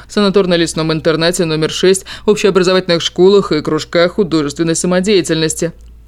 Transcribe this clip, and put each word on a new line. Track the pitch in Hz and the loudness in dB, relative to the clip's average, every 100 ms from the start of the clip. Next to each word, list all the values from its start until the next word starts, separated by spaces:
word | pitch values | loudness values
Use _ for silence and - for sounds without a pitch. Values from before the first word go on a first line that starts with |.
| - | -6
санаторно-лесном | - 202 196 185 170 160 170 160 | -2 2 2 2 0 0 -2 -2
интернате | 160 165 160 165 175 165 | -2 0 0 0 -2 -2
номер | 156 156 | -2 -4
шесть | - 185 190 - - - | 0 0 0 -4 -8 -2
общеобразовательных | 208 202 190 180 185 180 170 | 0 2 2 2 0 0 -2
школах | - - 185 202 190 | -2 2 4 4 2
и | 156 | -2
кружках | 165 156 - 175 175 | -2 -4 -2 0 0
художественной | 170 180 160 147 139 165 165 | 0 -2 0 -2 -2 -2 -2
самодеятельности. | 180 180 185 196 151 160 156 - 165 - - - | 0 0 2 0 0 -2 -2 -4 -6 -8 -20 -20